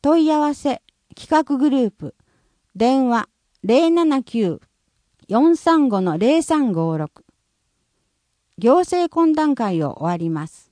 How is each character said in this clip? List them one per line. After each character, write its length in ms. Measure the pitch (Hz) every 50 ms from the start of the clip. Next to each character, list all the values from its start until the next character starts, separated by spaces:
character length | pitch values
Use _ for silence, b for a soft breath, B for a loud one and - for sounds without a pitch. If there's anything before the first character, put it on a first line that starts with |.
問 220 | - 277 311 339 320
い 80 | 311
合 80 | 311 302
わ 140 | 294 294 294
せ、 280 | - - 285 254 - _ _ _ _ _ _ -
企 120 | - - -
画 260 | 320 302 311 - 294
グ 140 | 254 269 302
ル 80 | 254 269 247 208
ー 20 |
プ、 240 | _ _ 170 135 - _ _ _ _ _ _ _ _ _ _ _ _
電 340 | 185 220 247 262 269 262 247
話、 200 | 240 233 - _ _ _ _ _ _ _
零 280 | - 185 233 269 339 330
七 320 | 339 339 339 311 285 269
九 380 | 240 - - 233 214 180 151 - _ _ _ _ _ _ _ _ _ _ _ _ _ _
四 280 | 190 226 285 330 339
三 320 | 320 - 339 330 320 294 254
五 120 | 208 190
の 180 | 185 180 156 160
零 240 | 208 240 302 330
三 300 | 320 - 320 302 277 240
五 260 | 190 165 165 165 160 160
六。 260 | 156 147 _ _ _ _ _ _ _ _ _ _ _ _ _ _ _ _ _ _ _ _ _ _ _ _ _ _ _ _ _ -
行 200 | 175 233 269 349
政 300 | 359 - - 359 349 320
懇 260 | - 330 330 320 311
談 200 | 311 311 302 277
会 280 | 247 233 202 180 165
を 160 | 156 139 - -
終 80 | 147
わ 100 | 170 175
り 140 | 170 165 165
ま 160 | 160 151 151
す。 180 | 160 - - _ _